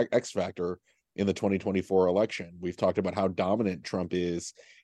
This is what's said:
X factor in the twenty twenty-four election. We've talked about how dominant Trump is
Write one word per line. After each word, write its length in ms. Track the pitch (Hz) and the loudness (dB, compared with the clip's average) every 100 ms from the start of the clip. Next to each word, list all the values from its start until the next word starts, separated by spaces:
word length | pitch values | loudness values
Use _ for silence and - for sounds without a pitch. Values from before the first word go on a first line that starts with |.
| 120 | 4
X 180 | 120 123 | 0 0
factor 480 | 101 92 - 87 90 _ _ _ - | -4 -4 -4 -6 -6 _ _ _ -2
in 100 | 98 | 0
the 80 | |
twenty 240 | 90 104 98 | 0 0 0
twenty-four 480 | 101 98 90 95 92 | 0 -2 2 4 4
election. 500 | 92 110 - 87 87 | 4 2 -2 -12 -8
We've 180 | 90 90 | -8 0
talked 200 | 95 92 | 2 2
about 180 | 92 | 0
how 140 | 87 95 | 0 0
dominant 560 | 92 92 107 107 87 | 0 0 2 0 -2
Trump 300 | - 98 90 | -4 -4 -2
is 400 | 90 87 87 - - - - | -2 0 -2 -6 -14 -20 -20